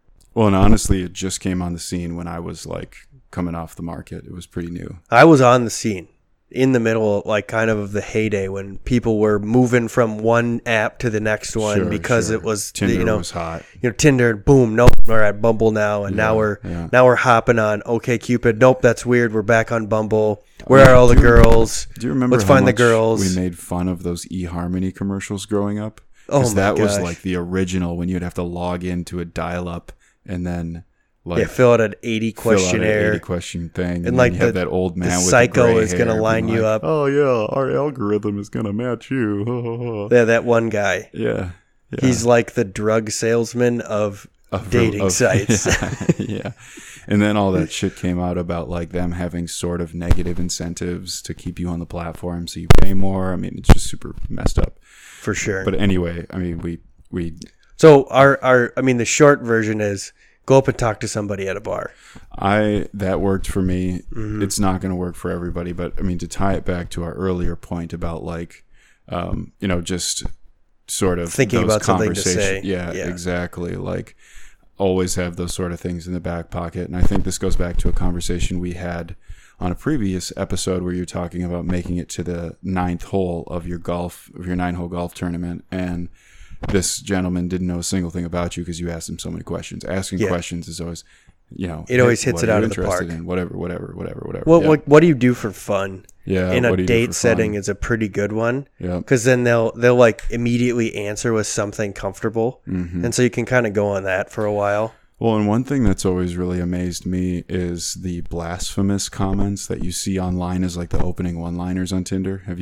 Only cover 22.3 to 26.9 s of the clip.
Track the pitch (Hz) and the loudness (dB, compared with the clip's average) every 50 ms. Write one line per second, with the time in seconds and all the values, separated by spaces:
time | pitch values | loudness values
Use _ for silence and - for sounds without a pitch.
22.3 | 135 120 101 95 143 131 127 127 117 120 123 117 113 110 113 113 113 104 98 92 | 4 2 6 6 6 6 6 4 4 4 4 4 6 4 4 2 2 2 0 0
23.3 | 92 92 90 90 85 - - - 90 87 90 92 90 85 82 87 87 85 - - | 0 0 -2 -2 -4 -8 -10 -6 -4 -4 -2 -2 -4 -4 -4 -6 -6 -6 -8 -10
24.3 | - 95 90 85 85 85 87 90 90 92 95 95 92 - 101 98 98 98 - - | -8 -8 -8 -6 -6 -6 -6 -4 -4 -2 -4 -4 -6 -6 -6 -6 -4 -6 -6 -8
25.3 | 104 98 95 - 104 101 101 104 104 104 107 110 - - _ - - _ - - | -8 -8 -6 -4 -2 -2 -2 -2 -4 -6 -8 -10 -12 -16 _ -20 -20 _ -12 -2
26.3 | - 143 127 117 104 98 95 104 92 95 107 101 | 0 2 2 2 2 2 2 2 2 2 2 2